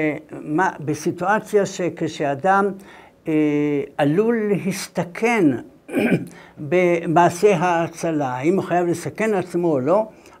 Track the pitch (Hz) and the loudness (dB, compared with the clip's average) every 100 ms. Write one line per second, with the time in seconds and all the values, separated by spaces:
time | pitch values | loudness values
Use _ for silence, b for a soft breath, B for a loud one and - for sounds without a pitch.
0 | 156 139 - 135 - 151 185 - 147 143 | -2 -4 -10 -14 -4 0 0 -2 -6 -4
1 | 170 - 180 214 - 208 196 - 175 156 | -4 -4 0 0 2 0 0 -2 -6 -2
2 | 160 - 147 135 190 196 202 190 B B | -6 -2 -4 0 2 2 2 -2 B B
3 | B _ - 156 151 147 147 143 - - | B _ -2 2 2 2 0 0 -4 0
4 | 143 165 226 233 208 180 175 - - - | 2 2 2 2 0 0 -2 -6 -6 -6
5 | 170 - 226 233 - 113 - - - 175 | -6 -2 0 4 4 2 -6 -20 -6 -2
6 | 226 165 - - - - 147 180 175 170 | 0 0 -2 -16 -20 -12 -2 2 4 2
7 | 175 160 175 - 208 175 180 170 165 - | 2 4 4 4 2 4 2 0 -2 -4
8 | 170 151 135 127 151 190 - 175 175 170 | -4 -2 -2 -2 0 0 0 0 0 -2
9 | 156 - 220 208 - 175 175 139 131 196 | -6 -4 -2 -2 -2 -2 0 0 2 2
10 | - B B B | 0 B B B